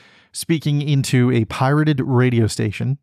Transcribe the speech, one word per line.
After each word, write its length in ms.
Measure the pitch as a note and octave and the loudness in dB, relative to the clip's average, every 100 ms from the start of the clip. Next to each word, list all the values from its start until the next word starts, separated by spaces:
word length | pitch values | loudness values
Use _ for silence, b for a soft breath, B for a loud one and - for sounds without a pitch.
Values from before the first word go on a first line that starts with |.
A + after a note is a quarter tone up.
| b b b | b b b
speaking 500 | - - E3 D3+ D3 | -10 -4 -4 -2 -2
into 500 | D3 C#3 - C3 B2 | 0 0 2 2 2
a 120 | A#2+ A2 | 2 -2
pirated 540 | - C3 D3 D3+ C3+ | -2 0 2 2 0
radio 480 | C3+ B2 B2+ A#2 G#2+ | 0 2 2 2 0
station 500 | - A2 - A#2 C#3 | -2 -4 -4 -6 -6